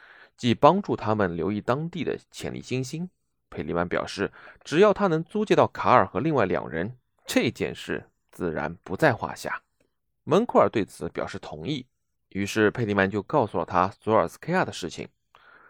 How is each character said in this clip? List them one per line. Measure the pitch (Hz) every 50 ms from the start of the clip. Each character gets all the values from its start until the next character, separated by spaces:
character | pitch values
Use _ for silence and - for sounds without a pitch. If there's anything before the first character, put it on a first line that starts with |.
| - - - - - _ _ -
既 | - 120 107
帮 | - - 147 175 202
助 | 196 - 123
他 | - - 107 110
们 | 107 101 87 85
留 | 85 80 92
意 | 107 104
当 | 95 - 123 147 160 170
地 | - 175 127
的 | - - - - _
潜 | - - - - 62
力 | 64
新 | - - 123 127 131
星， | 131 - 156 175 180 _ _ _ _ _ _ _ -
佩 | - - 80
里 | 76 85
曼 | 85 87 87
表 | 85 - -
示， | - - 95 98 - - - - - - _ -
只 | - 139 160
要 | 208 214 190
他 | - 202 190
能 | 160 160 170
租 | _ - 214 214
借 | - 180
到 | 156 123
卡 | - - - - 95
尔 | 123 123 92
和 | - - 92
另 | - - 151
外 | 127 101
两 | 92 87 67 53 60
人， | 67 80 87 110 123 _ _ _ _ _ _
这 | - - 262 226 120
件 | - - 92 65 -
事 | - - - 87 - - _ _ _ _ _
自 | - - 92 85
然 | 78 76 73 78 87 - -
不 | - 90
在 | - 156 147 113
话 | - - 69 62
下。 | - - - - - _ _ _ _ _ _ _ _ _ _ _ _ -
门 | 123 147 196 240
库 | - - 240
尔 | 113 101
对 | - 113 92
此 | - - - - 85
表 | - - -
示 | - - 95
同 | - - - - 78 127
意， | 156 127 127 _ _ _ _ _ _ _ _ _
于 | - 95 98
是 | 98 - 110 107 101
佩 | - - 120
里 | 101 101
曼 | 98 95 98
就 | 101 104 95
告 | - - 147 117 101
诉 | - 92
了 | 82
他 | - 90 87 90 98 - _
索 | - 104 110
尔 | 104 87 85
斯 | - -
克 | - -
亚 | 175 185 160
的 | -
事 | - - - 82
情。 | - - - - _ _ _ _ _ _ _ _ _ _ _